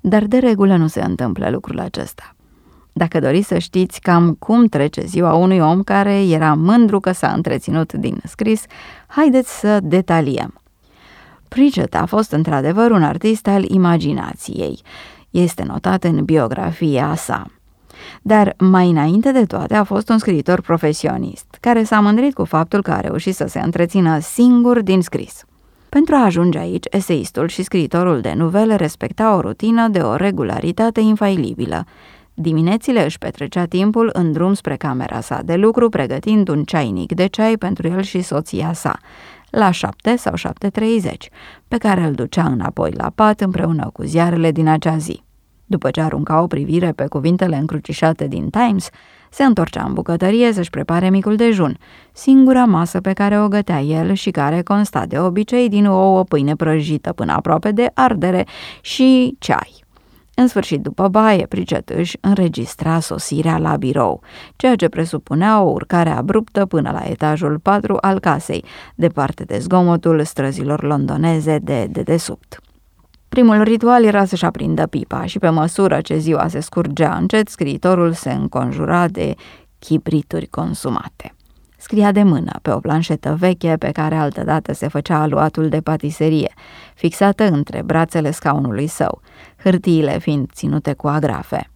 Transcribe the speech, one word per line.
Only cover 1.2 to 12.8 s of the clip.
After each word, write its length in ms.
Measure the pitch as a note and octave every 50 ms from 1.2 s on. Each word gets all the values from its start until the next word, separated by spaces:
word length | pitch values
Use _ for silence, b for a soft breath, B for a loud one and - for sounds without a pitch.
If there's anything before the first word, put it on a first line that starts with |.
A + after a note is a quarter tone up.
| B2+ A#2 F#2 - - -
lucrul 280 | A#2+ F#3+ G3 - - -
acesta. 540 | - F#3 - - - - - - - - _ b b b b b b b b b b b b
Dacă 260 | - F3 E3 - D#3+
doriți 300 | C#3+ C3 C#3+ F3+ G#3 -
să 100 | F#3+ E3+
știți 420 | E3+ - - F#3 F#3 F3+ - -
cam 340 | _ - F3 E3+ E3+ E3+ D#3 -
cum 280 | - - G#3+ A#3+ A#3+
trece 340 | A3 - C#3 C#3 D3+ - -
ziua 340 | - - F3+ - F3 E3+ D#3
unui 240 | E3 F3+ F#3 F#3+ F#3
om 240 | D#3+ D#3 F3 F#3+ G3
care 440 | - G3+ G3+ G3 G3+ G3+ G3 G3
era 280 | F#3 E3 D#3 D#3 D#3 D3+
mândru 460 | D#3 D#3+ F3+ G#3+ A#3+ A#3 G#3+ G3+ G3
că 120 | G3 F#3 F#3
s-a 160 | - - C#3+
întreținut 640 | - - - - B2+ C3+ - - - D#3+ D#3+ - -
din 280 | - - - - - -
scris, 400 | - - - G#3+ A3 A3 A3 - B B B B B B B B
haideți 540 | B - - D4+ D#4 B3+ C4 B3+ - - -
să 200 | - G#3 G#3+ G#3 F#3+
detaliem. 720 | D#3 E3 F#3 F#3 - F3 E3 D#3 C3+ C3 - - - - _ _ _ _ _ b b b b b b b b b b b b b _
Pritchett 460 | - B3 C4+ C#4+ C4 G3 D#3 - -
a 100 | E2 -
fost 280 | F3 - G#3 A3 - -
într-adevăr 580 | D3 D#3+ E3 D#3 C#3 C3+ D3 E3+ G#3